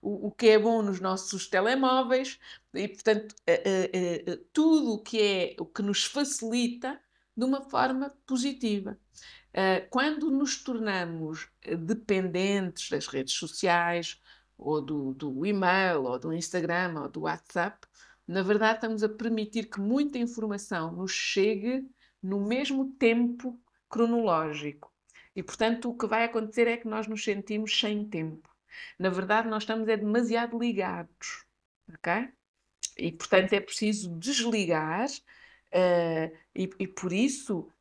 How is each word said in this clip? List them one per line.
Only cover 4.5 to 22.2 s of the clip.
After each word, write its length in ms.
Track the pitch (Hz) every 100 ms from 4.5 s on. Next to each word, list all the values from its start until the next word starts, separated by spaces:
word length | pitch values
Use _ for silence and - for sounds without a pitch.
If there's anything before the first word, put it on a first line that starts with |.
tudo 400 | - 320 311 247
o 100 | 214
que 180 | - 226
é, 340 | 208 196 175 -
o 60 | 165
que 160 | -
nos 240 | 202 196 -
facilita 960 | 277 285 - 226 240 240 240 254 - _ _ _ -
de 80 | 254
uma 160 | 269 269
forma 400 | 247 254 262 277 - -
positiva. 720 | 262 269 269 233 208 196 208 _ - - - _
Eh, 280 | - 190 185 -
quando 400 | 247 285 311 302
nos 320 | 269 277 -
tornamos, 840 | - 233 214 190 170 165 156 156 - _
eh, 120 | - 170
dependentes 1120 | 165 220 - 190 185 170 196 202 190 - -
das 180 | 147 -
redes 260 | 139 135 -
sociais, 840 | 165 - 190 175 170 170 165 - _ - _ _
ou 240 | - 151
do, 320 | 143 151 135
do 320 | 135 147 131 180
e-mail, 580 | 202 185 190 190 160
ou 160 | 131 127
do 140 | 165
Instagram, 680 | 165 170 180 165 170 180 156
ou 80 | 139
do 120 | -
WhatsApp, 680 | 160 156 _ 185 180 - - _ - _ -
na 160 | 180
verdade 320 | 185 208 220 220
estamos 260 | 226 220
a 60 | 214
permitir 600 | 214 240 226 214 226 214
que 120 | -
muita 360 | 202 262 294 269
informação 720 | 240 233 214 202 - 180 160
nos 180 | 170 185
chegue 800 | - - - 202 202 214 262 269 _ _ _